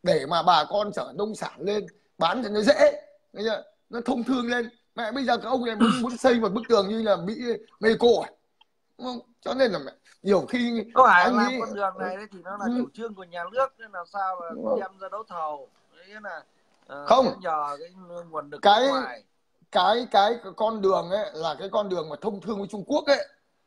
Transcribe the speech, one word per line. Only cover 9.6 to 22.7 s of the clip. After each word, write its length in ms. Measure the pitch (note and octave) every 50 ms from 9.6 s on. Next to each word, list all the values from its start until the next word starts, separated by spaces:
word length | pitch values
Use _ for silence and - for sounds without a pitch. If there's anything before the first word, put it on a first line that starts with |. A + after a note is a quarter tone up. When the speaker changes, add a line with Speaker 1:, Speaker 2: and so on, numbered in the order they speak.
| C4+ A#3 F3+
Speaker 1:
là 60 | D#3
mẹ, 140 | C3+ - - _ _ _ _ _ -
nhiều 240 | F#3+ G#3 F3 C#3 -
khi 360 | B3 B3 A#3+ A#3+ A#3 A3+ - - -
Speaker 2:
Có 120 | B3+ C4
phải 180 | A3+ F#3 F3 F3+
Speaker 1:
anh 120 | B3 B3
Speaker 2:
làm 120 | A3+ G#3 -
Speaker 1:
nghĩ 120 | C4 B3
Speaker 2:
con 140 | A3+ G#3+ G#3
đường 200 | G3+ G3+ F#3+ F#3 F#3+
này 180 | F#3 F#3 F#3
đấy 100 | G3 G#3+ G#3 G#3
thì 60 | F#3 E3
nó 120 | F3+ G3+
là 80 | G#3 G3
Speaker 1:
Ừ. 60 | A#3 B3 B3
Speaker 2:
chủ 100 | B3 - _
trương 200 | G#3 A3+ A#3 G#3
của 100 | F#3+ F#3
nhà 200 | E3+ E3+ F3 E3+ F#3 G#3
nước 140 | B3+ C4+ C4 _ _
nên 140 | A3+ G#3+ G3+
làm 140 | F3+ E3+ _ -
sao 240 | G3+ F#3+ F#3+ F#3 F3+
mà 60 | E3+ E3 D#3+
Speaker 1:
Đúng 100 | - -
không? 140 | G#3+ - G#3
Speaker 2:
đem 100 | F#3+ F#3+ F#3+ F#3+
ra 80 | F#3+ F#3 F#3
đấu 100 | G#3+ A3 _
thầu, 400 | F#3 E3+ D#3 D3+ D3+ C#3+ C3 - _ _ _ _ _
đấy 240 | D#3+ F3+ F#3+ G#3 G#3+ G#3
là, 200 | G3 E3+ D3+ C3+ _ _ _ _ _ _ _ _
ờ, 200 | _ C3+ C#3+ C#3+
Speaker 1:
Không. 200 | C#3+ A3 C4+ C4 - - -
Speaker 2:
nhờ 360 | F#3 E3+ D#3 D3+ D3 C#3+ C#3+ C#3+
cái 80 | D#3+ F3 F#3 F#3+ F#3 F3 F3 F3 F3 E3
nguồn 200 | D#3+ D3+ D3 C#3+
lực 120 | D3 C#3 -
Speaker 1:
Cái 180 | G3+ G#3 A3+ B3+
Speaker 2:
nước 60 | C#4
ngoài. 360 | C4+ C4 B3 - B2 - _ _ _ _ _ _ _ _ _ _ -
Speaker 1:
cái, 340 | G3 F3+ F#3+ A3 A#3+ B3+ -
cái 240 | - G3 G3 G#3+ A#3 A#3 - F#3+ E3+
con 260 | - A3 A3 A3+ G#3+ G3
đường 280 | F#3+ F#3+ F3 E3+ E3+
ấy 200 | F#3+ G#3+ G#3 D#3 D3
là 200 | D#3 E3 D#3+ D3 B2+
cái 100 | F#3 G3 G#3
con 160 | A3 G#3 G3
đường 200 | F#3 F3 D#3 D#3
mà 80 | D3 -
thông 200 | - G#3+ G#3 G3
thương 180 | - G3 A3 G3
với 100 | G3
Trung 160 | -